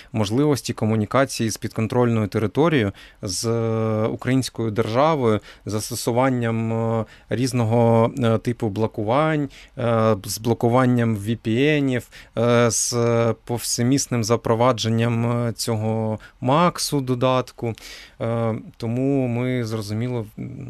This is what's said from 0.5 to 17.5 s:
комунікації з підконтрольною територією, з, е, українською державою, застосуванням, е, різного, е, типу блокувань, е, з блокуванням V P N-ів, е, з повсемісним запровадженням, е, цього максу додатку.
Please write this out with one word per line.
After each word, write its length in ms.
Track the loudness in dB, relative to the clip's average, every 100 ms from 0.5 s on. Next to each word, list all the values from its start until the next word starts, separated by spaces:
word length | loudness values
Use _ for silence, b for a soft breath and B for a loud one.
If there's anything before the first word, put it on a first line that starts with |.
| 0 -2
комунікації 760 | -4 0 0 2 2 0 0 -4
з 80 | -4
підконтрольною 720 | -6 -4 -2 2 2 2 0
територією, 640 | -2 -2 2 2 2 0 B B B
з, 240 | -8 -4 -2
е, 600 | -2 0 -2 0 0 -2
українською 640 | -2 0 0 -2 -4 -4
державою, 680 | -2 0 2 2 2 2 0 B B -8
застосуванням, 1080 | -6 -6 -6 -2 0 2 0 -2 -2 -2
е, 320 | -2 0 -2 -4 B -6
різного, 840 | -2 0 0 2 4 4 6 4 2
е, 180 | 0 0
типу 320 | -2 -2 -4
блокувань, 800 | -2 -4 -2 0 0 2 0 -4 B B -6
е, 380 | 0 2 2 2 -2
з 140 | -6
блокуванням 800 | -2 0 2 4 4 2 2 -2
V 200 | -4 -4
P 420 | -2 0 2 2
N-ів, 280 | 0 -2 -6 B B -2
е, 340 | 2 4 4
з 220 | 2 -2 0 2 2 2 0 -4
повсемісним 760 | -6 -4 0 2 2 0 -2
запровадженням, 1200 | 0 0 2 2 2 2 0 0 2 0 0 0 -2
е, 60 |
цього 640 | -4 -4 -2 -2 -2 -2 -6 B _
максу 600 | 0 4 2 0 -4 -2
додатку. 720 | -2 0 2 2 -2